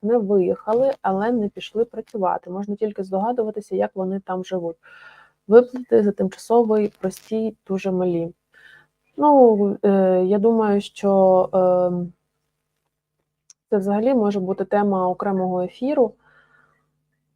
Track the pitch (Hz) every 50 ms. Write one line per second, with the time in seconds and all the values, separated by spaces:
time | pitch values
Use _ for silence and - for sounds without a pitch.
0 | - 214 240 247 202 190 208 196 175 175 165 - - 214 220 240 269 269 - -
1 | - 196 190 190 208 233 254 226 208 196 - 190 - - - 214 233 233 - 220
2 | - _ - 208 185 175 - - - 180 180 196 202 208 202 - 220 214 208 208
3 | 190 190 190 190 202 240 247 247 214 214 214 214 208 - 190 190 208 208 - 190
4 | 185 185 196 196 - - 185 185 180 - 185 180 170 170 165 _ _ - - -
5 | - - - - _ _ _ _ _ - 208 240 247 240 254 254 247 - 233 220
6 | 208 202 196 - 196 185 - - - - 233 240 233 214 214 214 208 208 - _
7 | - 190 - - - - 220 220 220 220 214 _ _ - 190 190 - 196 185 180
8 | 185 180 170 170 165 170 - _ _ _ _ _ - - - - _ _ _ _
9 | _ _ _ - 294 294 285 277 247 233 214 202 202 196 202 - - 202 196 190
10 | 190 185 185 185 185 185 208 208 202 233 233 220 220 208 202 202 202 - - -
11 | - 202 196 196 190 190 185 185 185 - - 185 185 180 180 180 180 180 180 175
12 | 180 175 - _ _ _ _ _ _ _ _ _ _ _ _ _ _ _ _ _
13 | _ _ _ _ _ _ _ _ _ _ _ _ _ - 220 202 190 202 202 208
14 | 220 262 269 240 208 202 202 202 185 185 196 - 190 - 208 208 208 202 190 185
15 | 185 180 180 - - 208 190 185 185 185 180 180 180 185 - - 247 269 302 277
16 | 233 220 - _ _ _ _ _ _ _ _ _ _ _ _ _ _ _ _ _
17 | _ _ _ _ _ _ _